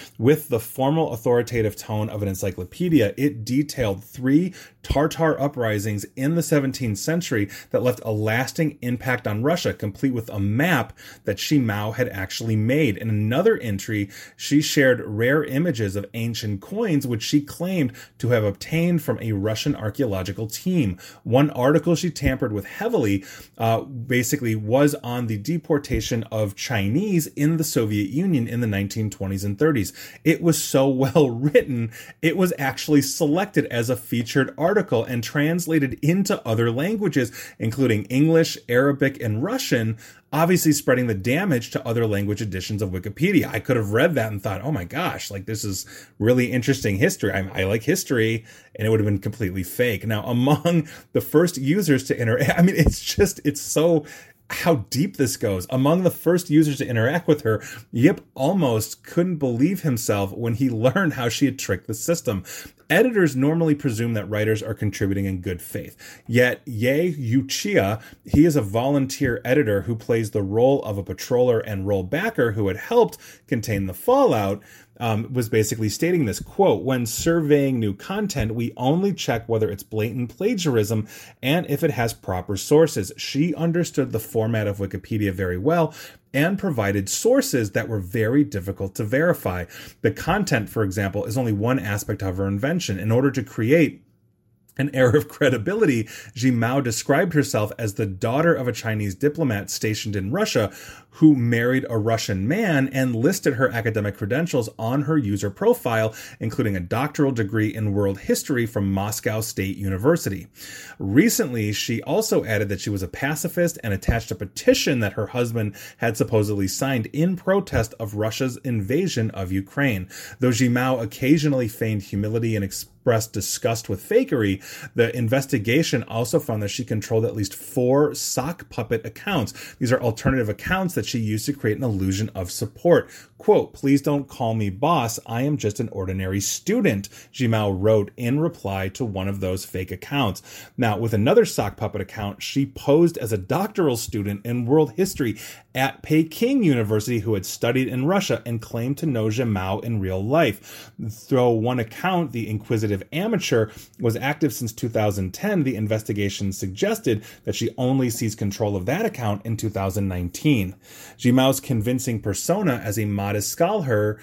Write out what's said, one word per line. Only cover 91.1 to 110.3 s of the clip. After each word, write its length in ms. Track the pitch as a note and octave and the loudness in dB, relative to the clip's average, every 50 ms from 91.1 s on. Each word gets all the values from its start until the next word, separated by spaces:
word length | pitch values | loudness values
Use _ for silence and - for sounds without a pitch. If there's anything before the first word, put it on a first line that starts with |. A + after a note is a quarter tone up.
| F#2+ G2+ G2 | -2 -4 -4
is 140 | G#2+ G#2+ C3 | -2 -2 -2
only 140 | B2 A2+ | 0 0
one 260 | G#2 G2+ A2 A#2+ C3 C3 | 0 0 0 0 0 0
aspect 440 | - G2+ G#2 G#2 - - G#2 - | -2 -2 -4 -4 -4 -4 -6 -4
of 140 | F#2+ F#2+ F2+ | -4 -4 -2
her 100 | F#2+ G2 | -2 -2
invention. 520 | G2 G2+ G2+ C3+ D3 F3+ E3+ - - G2 F2+ | -2 -2 0 0 -2 -2 -2 -2 -4 -4 -2
In 120 | G2+ A2 | 0 2
order 200 | A2+ B2+ C#3 C#3 | 2 4 4 2
to 120 | - C3 | 0 -2
create 600 | G2+ - - A#2+ A2 A#2+ D#3 F3 C#3+ - - - _ _ _ _ _ _ _ _ _ _ _ _ _ _ _ - | -6 -6 -4 -2 2 4 6 6 4 2 0 -6 _ _ _ _ _ _ _ _ _ _ _ _ _ _ _ -4
an 160 | C#3 C#3+ - | -4 0 2
air 220 | C3 B2+ A#2+ B2 | 4 6 6 6
of 120 | D3 D3 - | 4 2 -2
credibility, 760 | - - D3 B2+ B2+ A2 G2+ E3+ G3+ A3+ G#3+ D#3 B2 A2+ A2 - - - - - - | -2 0 2 2 2 0 0 -2 0 2 2 2 2 2 -2 -4 -10 -18 -18 -14 -6
Jimao 500 | A#2 B2+ C3 B2 A2+ A2+ A#2+ C3 C#3 B2 | 0 0 2 2 2 2 0 0 0 0
described 480 | A#2+ A2 - - - C#3 D#3+ G3 E3+ | -2 -4 -2 0 2 2 2 2 2
herself 400 | D3+ D3 - - - G#2+ G#2+ A2+ - - | 2 2 2 2 0 0 -2 -2 -4 -4
as 160 | A#2 G#2+ - | -6 -4 -2
the 100 | - G#2+ | -2 -4
daughter 480 | G2 F#2 F#2 A#2+ A2+ B2+ D3+ E3 E3+ | -4 -4 -4 -2 0 0 2 4 4
of 160 | - C3+ B2 B2 | 2 2 0 -2
a 40 | |
Chinese 420 | A2+ - - A2 G#2+ G#2+ G#2 G2 F2+ | -4 -4 -4 -4 -2 -2 -2 -4 -2
diplomat 560 | - C#3 D3 C#3+ E3 D#3 B2 G#2 G2+ F2+ - | 0 0 0 0 0 0 0 0 -2 -4 -6
stationed 440 | - - - G#2+ A2 - - G#2+ G#2 | -6 -4 -2 -2 -2 -4 -4 -4 -4
in 160 | G2 F#2+ G#2 | -4 -4 -2
Russia 400 | C#3+ G3+ A3 - - A#2+ G#2 - - - - - - - - _ | -2 -2 -2 0 0 0 0 0 -4 -10 -18 -20 -20 -20 -20 _
who 220 | - - D#3+ D#3 C#3+ | 2 6 6 6 8
married 520 | B2 A#2 A#2 A#2 A#2 A#2+ B2 B2+ C3 - - | 6 4 2 2 2 2 2 2 0 0 0
a 80 | A#2 | -2
Russian 500 | A2 G#2 A2+ A2+ A2 - - G2 F#2 G2+ | 0 0 0 0 0 0 -2 -2 0 0
man 440 | B2 F3 A3 A3+ F3+ D3+ C3+ C3+ C3+ | 0 0 0 2 2 2 2 0 0
and 240 | C3+ C3+ C3 B2+ A#2 | 0 0 0 0 2
listed 380 | A2+ B2+ D#3+ F#3+ - - D3+ A#2 | 2 2 2 2 2 0 -2 2
her 160 | A#2 C3+ - | 2 2 0
academic 480 | - A#2 A2 A#2 G#2+ G#2+ G#2 G2+ - - | 0 0 -2 -2 0 0 -2 -2 -4 -4
credentials 500 | G#2+ G2+ A#2+ D3+ F3 - - B2 A2 - - - | -4 -2 -2 -2 -2 0 -2 -2 -2 -4 -6 -6
on 220 | A2 A#2 C3 D3 | -4 -2 0 0
her 160 | C#3 D3 D#3+ | 0 2 0
user 320 | D3 A2+ G2 G2+ G2 G#2 G2 | 2 2 0 0 0 -2 -4
profile, 640 | - - B2+ A#2+ - - - B2 A#2 A2 A2 A2 - - - - - - | -4 0 2 2 2 2 0 0 0 0 0 0 -4 -8 -16 -18 -10 -6
including 360 | A#2 A2+ - - A#2 G#2 G2 | -6 -4 -2 0 0 0 0
a 40 | F#2 | -2
doctoral 520 | F2 - A2+ A#2+ C#3+ D3 - D#3+ C#3 C3+ | -4 -2 -2 -2 -2 -2 0 2 2 2
degree 420 | B2 A2+ G#2+ G2 A2+ A2 G#2+ G#2+ - | 2 0 -2 0 0 0 0 0 0
in 200 | A2 G#2+ G2+ G2 | -2 -2 0 2
world 240 | G#2 G2+ G2 G2 - | 2 2 0 0 -2
history 480 | - - A#3+ - - - C3+ A#2+ A#2 | -2 -2 -2 -2 -2 -2 -2 -2 -2
from 260 | A2+ - G#2+ G2+ G2 | -2 -2 -2 0 0
Moscow 480 | G2 F#2+ G2+ G#2+ G#2+ - - A#2 G#2+ A2 | 0 0 -2 -4 -4 -4 -4 -2 -2 -2
State 380 | G#2+ - - - F#2+ G2 - - | -4 -4 -4 -4 -4 -4 -4 -4
University. 680 | G2+ F#2+ F#2+ F#2 A2 D3+ F3 E3+ - G#2 | -4 -4 -2 0 2 2 2 2 0 -4